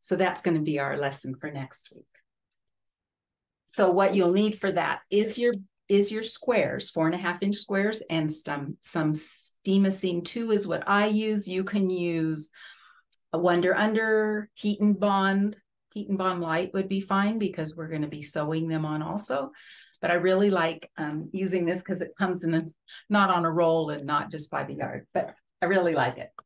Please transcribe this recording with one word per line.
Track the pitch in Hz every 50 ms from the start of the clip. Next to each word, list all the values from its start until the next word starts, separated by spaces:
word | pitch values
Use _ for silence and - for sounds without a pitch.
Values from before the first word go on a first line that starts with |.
So | - - 185
that's | 175 190 180 180 -
gonna | - 180 170 160
be | 151 156 151 143
our | 139 139 139 143
lesson | 143 139 135 - - 135 131
for | 127 - 151
next | 147 139 135 131 - - - - -
week. | - - _ _ _ _ _ _ _ _ _ _ _ _ _ _ _ _ _ _ _ _ _ _ _ _ _ _ _ _ _ _ _ _
So | - - - 202 185
what | 175 190 196 190 196
you'll | 196 180 175
need | 180 202 214 214 214 -
for | - 196
that | - 175 156 147 - - - _
is | 185 208 214 220 - -
your, | 240 240 240 196 - _ _ _ _ _
is | 202 202 202 202
your | 214 214 220
squares, | - - - - - 240 214 151 - - - - -
four | - 170 160
and | 160 170
a | 180
half | 190 175 175 175 -
inch | 196 202
squares, | - - - 202 196 202 214 220 220 - -
and | 165 165 156 156
some, | 156 - - - 147 143 139 151 - _
some | - - - 170 156 151 151
Stema | 156 - - - - - - - _ _ 196 190 196 196 190
Seam | 190 - - 185 175 170 170
two | - - 233 233 226
is | 214 202 190
what | 170 165 - - -
I | 196 202 208 220
use. | 214 214 220 214 214 208 202 190
You | 180 185 190
can | 190 202 208 190 185
use | 185 180 175 170 165 165 160 160 160 156 156 - - - - - - _ - - _ _ _ _ - _ _ _
a | - 165
Wonder | 175 180 175 175 170 180 190
Under, | - 208 220 220 220 220 220 220 214 214 214 214 214 214 - _
Heat | - - 208 208 -
and | 208 208 202 180
Bond. | 202 208 196 196 190 196 196 196 202 208 208 - _ _ _ _ _ _ _
Heat | 208 208 202
and | 202 190
Bond | 185 185 185 175
Light | 170 165 156 165 185 185 -
would | 196 190 190
be | 196 196
fine | 190 - 196 196 202 208 226 226
because | 208 196 - - 160 156 156
we're | 165 156 160
gonna | 160 151 151 147
be | 151 151
sewing | 147 - - 160 151 151 160 160 165 165
them | 160 156 156
on | 151 151 151
also. | 156 156 170 208 - - 254 277 269 277 - - - - - - - _ _ _
But | - 165
I | 175
really | 175 165 185 185 190 202 208
like, | 190 180 165 165 165 - - - _ -
um, | 156 147 151 156 160 - -
using | 190 190 185 180 185 175
this | 165 180 185
'cause | - - 190 165
it | 170 - - -
comes | 202 185 180 170 170
in | 165 165
a, | 160 160 160 - _ _ - - - - _
not | 208 208 196 190
on | 185 175 165
a | 165
roll | 160 170 170 165 165 165 160 151
and | 147 147 143
not | 143 151 147 147 -
just | - 156 151 -
by | - 143 143
the | 139 139
yard, | 143 139 135 - 139 - _ _
but | 180 - - - _ _ _ _ _
I | -
really | 170 190 190 180 170 160
like | 139 123 123 123 123
it. | 117 - _ - _